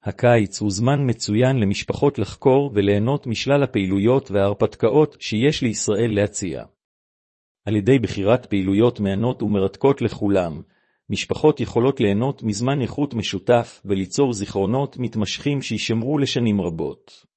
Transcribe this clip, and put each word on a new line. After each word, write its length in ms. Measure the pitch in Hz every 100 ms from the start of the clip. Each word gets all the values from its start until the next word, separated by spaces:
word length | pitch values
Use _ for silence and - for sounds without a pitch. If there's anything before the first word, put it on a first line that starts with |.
הקיץ 580 | - - 123 120 101 -
הוא 100 | 104
זמן 400 | 95 117 143 135
מצוין 460 | 110 - 104 127 135
למשפחות 600 | 98 101 - - 143 127
לחקור 520 | 104 - 135 131 143
וליהנות 520 | 104 98 101 113 143 127
משלל 360 | 110 131 143
הפעילויות 680 | 135 107 95 98 107 131 -
וההרפתקאות 880 | 101 98 101 107 - 113 135 151 _
שיש 420 | - 107 135 156
לישראל 520 | 123 104 - 104 117
להציע. 500 | 101 101 - 92 65 57 _ _ _ _ _ _ _ _ _
על 120 | - 107
ידי 220 | 98 135
בחירת 480 | 113 - 98 123 -
פעילויות 540 | 101 95 98 120 117
מהנות 420 | 101 98 117 127
ומרתקות 600 | 104 101 95 - 135 139
לכולם, 600 | 113 - 101 98 87 78 - _ _ _ _
משפחות 500 | 104 - - 151 151
יכולות 400 | 113 120 127 139
ליהנות 420 | 107 101 127 -
מזמן 380 | 113 101 123 123
איכות 340 | 120 - 170
משותף 680 | 117 98 95 - 120 - -
וליצור 480 | 98 98 95 - 139
זיכרונות 640 | 110 98 101 98 123 143 -
מתמשכים 640 | 117 107 101 - 143 143
שישמרו 560 | 120 107 - 113 120 151
לשנים 420 | 135 - 117 101
רבות. 680 | 87 82 76 - _ - _